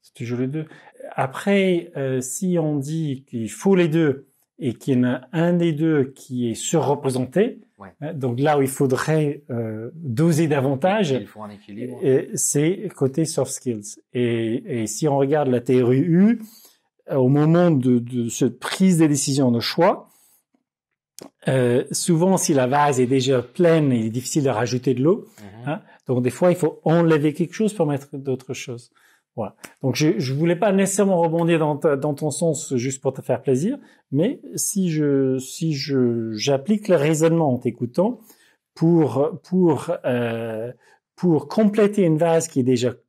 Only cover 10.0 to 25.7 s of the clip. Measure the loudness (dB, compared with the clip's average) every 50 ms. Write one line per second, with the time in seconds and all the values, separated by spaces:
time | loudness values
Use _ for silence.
10 | -8 -6 -2 2 2 2 4 2 2 2 2 0 0 0 -2 0 0 0 2 2
11 | 0 0 -2 -4 -4 -8 -16 -16 -16 -16 -16 -18 -20 -16 -14 -12 -12 -12 -10 -2
12 | 0 2 2 2 2 -2 -6 -4 -4 -2 0 0 0 0 -2 -2 -6 -12 -4 -2
13 | -2 -2 0 0 -2 -2 0 -4 -4 -4 -6 -8 -6 -6 -6 -6 -8 -14 -20 -20
14 | _ _ -4 -2 0 0 0 -2 -2 -2 -4 -4 -6 -6 -6 -4 -4 -6 -4 -2
15 | -2 0 2 2 2 2 2 0 2 0 0 0 0 2 2 2 4 4 2 2
16 | 2 2 4 4 4 4 2 0 -4 -16 -20 -20 -20 -20 _ _ _ _ _ _
17 | _ -4 0 2 2 4 4 4 4 4 4 4 4 4 4 4 4 4 2 2
18 | 0 -2 -4 -4 -4 -4 -2 0 0 0 0 -4 -8 -8 -2 2 4 4 4 4
19 | 4 2 2 0 0 -2 0 2 2 2 2 0 -2 -2 0 2 2 2 2 0
20 | -8 _ _ _ _ _ _ _ _ _ _ _ _ _ _ _ _ _ _ _
21 | _ _ _ -20 -20 -20 _ _ -4 -2 0 2 2 2 2 0 0 -2 -6 -6
22 | -2 0 0 2 2 2 2 2 0 0 2 2 2 2 2 2 2 2 2 2
23 | 2 2 2 0 2 2 0 0 -2 -4 _ 2 4 4 4 4 4 2 2 2
24 | 0 -2 -4 -6 -6 -2 -2 0 0 0 0 0 -2 -2 -2 -2 0 0 0 2
25 | 2 2 2 0 -4 -16 _ -20 -20 -20 -20 -12 -8 -8